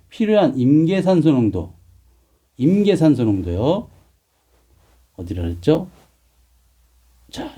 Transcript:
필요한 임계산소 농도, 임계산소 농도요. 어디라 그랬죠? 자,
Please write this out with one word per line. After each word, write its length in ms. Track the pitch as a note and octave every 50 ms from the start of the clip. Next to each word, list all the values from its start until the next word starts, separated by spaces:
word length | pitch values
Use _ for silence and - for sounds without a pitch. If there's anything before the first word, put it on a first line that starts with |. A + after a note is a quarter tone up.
| _ _
필요한 480 | - - A3+ G#3 G#3+ G#3 F3+ C3 C3 C3
임계산소 720 | B2 C3 D3 D#3 E3 E3 F#3+ F#3+ F3+ F#3 F#3+ F#3 D3+ D#3+
농도, 420 | C#3+ B2+ A#2 G#2 F#2 F2+ D#2+ E2 - _ _ _ _ _ _ _ _ _ _ _ _ _ _ _ _
임계산소 680 | - B2 D#3 F#3+ G#3 G#3 G3+ F#3+ D3 D#3+ D#3 C#3 A#2+ A#2+
농도요. 640 | A2 G2+ F#2+ E2+ F2 E2+ F2+ A#2 D3 F3+ G#3+ A#3+ - _ _ _ _ _ _ _ _ _ _ _ _ _ _ _ _ _ _ _ _ _ _ _ _ _
어디라 260 | - F2+ F2+ F2+ F2+
그랬죠? 480 | F2 E2+ E2+ F2 - C#3+ D#3 - F#3+ F#3 - _ _ _ _ _ _ _ _ _ _ _ _ _ _ _ _ _ _ _ _ _ _ _ _ _ _ _
자, 220 | - - E4 D4+ -